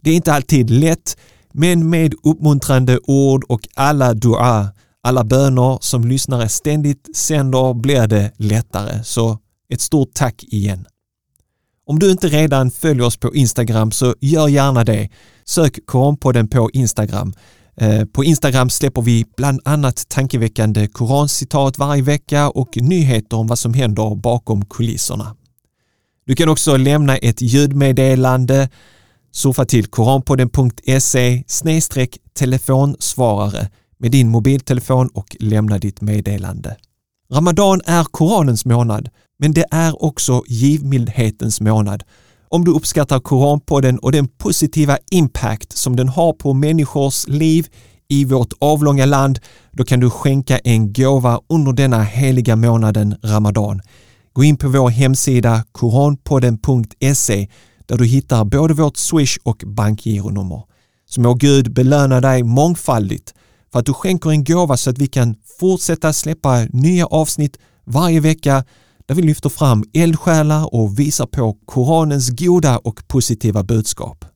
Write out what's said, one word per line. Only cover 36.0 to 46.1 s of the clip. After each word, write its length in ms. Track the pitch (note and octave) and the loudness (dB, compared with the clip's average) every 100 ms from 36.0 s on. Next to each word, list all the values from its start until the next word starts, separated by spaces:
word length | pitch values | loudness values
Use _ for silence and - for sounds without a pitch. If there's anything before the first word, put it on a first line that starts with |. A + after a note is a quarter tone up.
meddelande. 760 | G#2 G#2 G2+ G2+ F#2+ - - A2 _ _ _ _ _ | -4 -4 -4 -6 -8 -10 -12 -14 _ _ _ _ _
Ramadan 500 | C3+ F3 E3+ G3+ F#3+ - | 0 0 2 2 2 2
är 180 | F3 | 0
Koranens 640 | F#3 - D#3+ G#3+ C#3+ A2 B2+ | 0 0 0 2 2 0 0
månad, 440 | A#2+ A#2 G#2+ - _ _ _ | 0 0 -4 -8 _ _ _
men 140 | D3 | -2
det 120 | D3+ D#3+ | 0 0
är 320 | D#3+ E3 - | 0 -2 0
också 400 | D#3 - - B2 - | -4 -4 -2 -2 -2
givmildhetens 1120 | A#2 C3+ D3+ C#3 C3+ A#2 A#2 A2+ - A#2 G#2 | 0 2 0 0 -2 -2 -2 -2 -2 -6 -2
månad. 420 | G#2+ A2 G2+ G2+ - _ _ _ _ | 0 0 0 -6 -12 _ _ _ _
Om 160 | E3+ F3 | 0 2
du 60 | |
uppskattar 480 | D#3 - - C#3 C3+ | 2 0 -2 0 -2
Koranpodden 800 | - C3 C#3+ D3 - C#3+ C3 B2+ | 0 2 2 0 0 0 0 0
och 120 | B2+ | 0
den 160 | D3 C#3 | 0 -2
positiva 680 | _ - D#3+ D#3 D#3+ C#3+ C3+ - | _ -6 -2 -2 0 0 0 0
impact 680 | F#3 D3 - A2 A2 - - | 0 0 -2 -6 -6 -10 -8
som 180 | - B2 | -4 0
den 140 | |
har 240 | C3 | -2